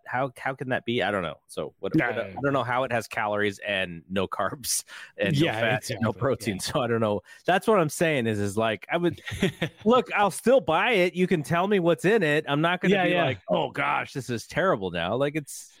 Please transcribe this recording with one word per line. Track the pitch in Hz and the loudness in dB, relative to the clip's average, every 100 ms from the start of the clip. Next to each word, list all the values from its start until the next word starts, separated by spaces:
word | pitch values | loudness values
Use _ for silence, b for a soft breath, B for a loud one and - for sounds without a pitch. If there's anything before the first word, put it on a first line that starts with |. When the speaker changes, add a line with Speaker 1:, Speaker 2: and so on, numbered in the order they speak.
| - | -4
Speaker 1:
how, | 127 135 - | -4 -4 -4
how | 135 | -8
can | 135 131 | -6 -4
that | 117 | -4
be? | - 120 | -2 0
I | 92 | 2
don't | 104 | 0
know. | 82 69 - | -2 -6 -12
So | - 76 - | -8 -8 -6
what, | 95 | -2
Speaker 2:
Nah, | 160 120 | 0 0
Speaker 1:
what, | 117 | -2
Speaker 2:
yeah, | 98 95 | -6 -4
Speaker 1:
I | |
don't | 139 | -2
know | 139 | 0
how | 120 127 | 0 -2
it | 131 | 0
has | 117 - | -2 -4
calories | - 107 104 104 95 | -4 -2 0 -2 -2
and | 104 98 92 82 - | -4 -2 -2 -6 -6
no | 95 92 | -2 -2
carbs | - 95 151 - - - B B B | -2 -4 -4 -6 -6 -6 B B B
and | 104 143 | 0 2
Speaker 2:
Yeah, | 160 | 2
Speaker 1:
no | 110 | 2
fat | 113 107 - | 0 0 -2
and | 110 | -2
no | 113 | -2
Speaker 2:
exactly. | - | 0
Speaker 1:
protein. | 135 123 - 92 | -2 -2 -2 -4
Speaker 2:
Yeah. | |
Speaker 1:
So | - 151 | -2 -2
I | 117 | 0
don't | 113 | 2
know. | 110 104 - B B | 2 0 -4 B B
That's | 185 233 | 0 4
what | 208 | 2
I'm | 151 | 2
saying | - 165 143 113 | 2 0 2 0
is, | 104 | 0
is | 101 101 | -2 0
like, | 113 107 - | 0 -2 -2
I | 160 | 0
would | 175 - - - | 0 -2 -8 -2
Speaker 2:
<laughs> | 185 - 160 - | -2 -2 -6 -2
Speaker 1:
look, | 208 247 - | 4 4 4
I'll | 175 202 | 2 0
still | - 220 262 | 2 4 4
buy | 165 160 220 | 4 2 4
it. | 214 180 | 4 2
You | 170 185 | 2 2
can | 180 | 2
tell | 143 170 196 | 0 0 2
me | 202 | 2
what's | 170 165 | 4 2
in | 175 226 | 4 2
it. | 156 147 151 | 4 2 2
I'm | 143 | 2
not | 170 180 | 2 2
gonna | 185 196 | 2 2
Speaker 2:
Yeah, | |
Speaker 1:
be | 175 | 2
Speaker 2:
yeah. | 175 165 | 2 0
Speaker 1:
like, | 107 - | -2 -2
"Oh | 175 139 | -2 -2
gosh, | 139 139 139 123 | -2 -2 -2 -4
this | 139 123 | -8 -6
is | 117 - | -6 -4
terrible | - 185 131 95 | -2 0 0 -2
now." | 85 87 | -2 -2
Like, | 120 143 151 | 0 0 -2
it's, | 147 - - - | -8 -14 -18 -10